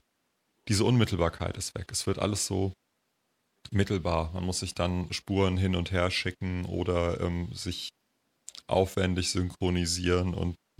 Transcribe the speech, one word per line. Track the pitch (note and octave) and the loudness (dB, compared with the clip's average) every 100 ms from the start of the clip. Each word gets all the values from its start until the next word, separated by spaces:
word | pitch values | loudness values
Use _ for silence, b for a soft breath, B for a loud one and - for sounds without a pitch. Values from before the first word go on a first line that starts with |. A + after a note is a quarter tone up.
| _ _ _ _ _ _ - | _ _ _ _ _ _ 0
diese | G2+ A2 | 2 4
Unmittelbarkeit | B2 G#2+ F#2 E2+ - F2 - | 4 4 4 0 0 -6 -6
ist | - - | -8 -8
weg. | F2+ | -8
Es | - - | -6 -2
wird | F#2+ | 0
alles | F#2+ G2+ - | 0 0 -2
so | F#2+ G2 - _ _ _ _ _ _ _ _ - | 0 -2 -4 _ _ _ _ _ _ _ _ -4
mittelbar. | G2+ G2 G2 E2+ E2 D#2+ | 0 2 0 0 0 -2
Man | F2+ F2+ | -4 -4
muss | F2+ | -4
sich | F#2 - | -6 -2
dann | F2 F2+ F2 | -2 -2 -4
Spuren | - - G2 F#2+ F#2 | -6 -2 2 2 4
hin | F#2+ F2+ | 2 2
und | F2 | 0
her | F#2 F2+ | 2 2
schicken | - F#2 - F#2+ F2+ F2+ | 0 -4 -4 -6 -4 -4
oder, | F2+ F2+ F2 E2+ E2+ | -4 0 0 0 0
ähm, | F2+ F2 E2+ | -2 -2 -6
sich | F2 F2+ F2 - _ _ _ _ _ - - - | -8 -8 -8 -10 _ _ _ _ _ -20 -16 -2
aufwendig | F#2 F#2+ - F#2 F2+ F2 | 2 2 2 2 2 0
synchronisieren | G2 F2+ - F2+ F2+ F2 F2 F2 F2+ F2+ F2 | 0 -2 0 2 2 0 0 2 2 2 0
und | F2 F2 _ - | -2 -4 _ -20